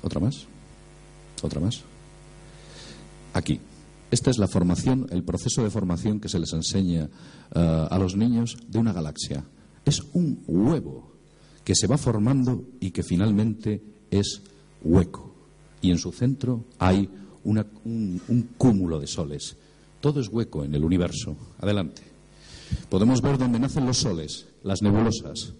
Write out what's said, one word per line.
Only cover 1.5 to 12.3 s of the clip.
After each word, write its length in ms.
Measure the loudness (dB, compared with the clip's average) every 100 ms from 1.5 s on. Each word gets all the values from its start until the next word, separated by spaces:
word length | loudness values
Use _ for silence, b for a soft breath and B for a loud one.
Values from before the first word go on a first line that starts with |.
| -2
más? 200 | -2 -4 -12 -20 -20 -20 -20 -20 B B B B B B B -20 -6
Aquí. 260 | -6 -2 -4 -4 -20 -20 -20 -2
Esta 200 | 0 2
es 100 | 2
la 100 | 2
formación, 580 | 4 2 2 2 0 0
el 120 | -4
proceso 400 | -2 -4 -2 0
de 60 | 0
formación 500 | 0 -2 0 0 -2
que 80 | -2
se 100 | -4
les 140 | -2
enseña, 560 | -2 -2 0 2 0 -2 B B B B 0
eh, 320 | 2 2 2
a 80 | 2
los 200 | 0 2
niños 400 | 2 2 0 -6 -4
de 100 | 0
una 140 | 0
galaxia. 540 | 0 -4 -6 -6 -6 -8 -16 B B 0
Es 180 | 0 0
un 300 | 0 0 -2 -2
huevo 680 | 2 2 2 -2 -14 -18 -20 _ b b b
que 120 | 0 2
se 120 | 4
va 100 | 2
formando 680 | 2 2 2